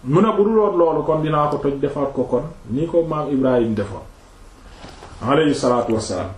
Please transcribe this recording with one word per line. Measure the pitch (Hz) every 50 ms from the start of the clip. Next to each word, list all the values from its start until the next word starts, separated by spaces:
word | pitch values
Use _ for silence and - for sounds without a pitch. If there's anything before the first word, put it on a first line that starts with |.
| -
Mu | 123 143 175
ne | 208 226 208
bu | 196 202
dul | 214 226
woon | 220 208 202 180
loolu | 175 170 165 151 151 143
kon | 160 156 156
dinaa | 156 156 156 147 147 147
ko | 147
toj | 135 - 143 139 139
defaat | 143 143 - 151 139 - -
ko | 135 127
kon | - - 120 - - - - - 110
ni | 110 135 160
ko | 165 - 170 160
maam | 156 151 151 151 143
Ibrahim | 143 131 131 131 127 123 117 113 107
defoon. | 101 101 98 98 85 - - - - - - - - - - - - - - - - - - - - - - - - 107
Alayhi | 117 143 151 160 147 135
salaatu | - - 127 123 120 117 - 113
wassalaam. | 110 107 - 98 87 82 92 98